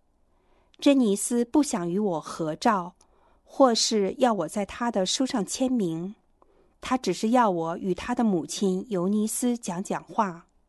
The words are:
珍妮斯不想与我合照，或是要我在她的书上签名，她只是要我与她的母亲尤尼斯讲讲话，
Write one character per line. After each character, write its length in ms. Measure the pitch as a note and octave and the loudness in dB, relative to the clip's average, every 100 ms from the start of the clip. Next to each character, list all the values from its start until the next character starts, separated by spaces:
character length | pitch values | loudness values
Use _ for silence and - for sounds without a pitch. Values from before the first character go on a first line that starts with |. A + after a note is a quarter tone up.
| _ _ _ _ _ _ _ - | _ _ _ _ _ _ _ 0
珍 200 | C#4+ C#4 | 4 4
妮 160 | A3+ G3 | 4 0
斯 300 | - A#3+ A#3+ | 0 -2 2
不 160 | D#4 | 2
想 280 | C#4 G#3+ F3 | 2 0 -2
与 100 | F#3 | -2
我 200 | G#3 D#3+ | 0 -2
合 360 | - - D#3+ D#3+ | -6 -6 -6 -2
照， 400 | B3 G3+ F3 - _ _ _ _ | 0 0 -2 -12 _ _ _ _
或 320 | _ - C4 A3 | _ 4 4 4
是 400 | - A3 F#3+ - | 2 2 0 2
要 160 | B3 | 2
我 140 | G#3 D#3+ | 2 -4
在 180 | G#3 G3 | -4 -6
她 240 | - A#3+ | -4 -2
的 160 | A3+ F#3 | 0 0
书 200 | - C4 | 0 0
上 200 | - F#3+ | -2 -2
签 260 | - B3+ | -2 0
名， 440 | B3+ F3+ D#3+ F#3 - _ _ _ _ _ _ | 0 0 -2 -6 -10 _ _ _ _ _ _
她 160 | - B3+ | -4 -2
只 160 | G3+ | -2
是 160 | F3 A3 | -2 2
要 200 | B3 A3+ | 4 4
我 280 | F3 E3 F#3 | 2 -2 -4
与 160 | G3 | -4
她 220 | F3 - B3 | -4 -4 0
的 80 | |
母 220 | A3+ F3+ C#3 | 2 2 -2
亲 400 | - G3 F#3 G#3 | -2 0 0 -2
尤 180 | F#3+ F3+ | -2 0
尼 200 | G#3 G#3+ | 0 -2
斯 280 | - B3 A#3 | -2 -2 -2
讲 280 | - F3 | -4 -8
讲 200 | G3 E3 | -6 -6
话， 440 | - E3+ G3+ E3+ - _ | -6 -2 -2 -4 -16 _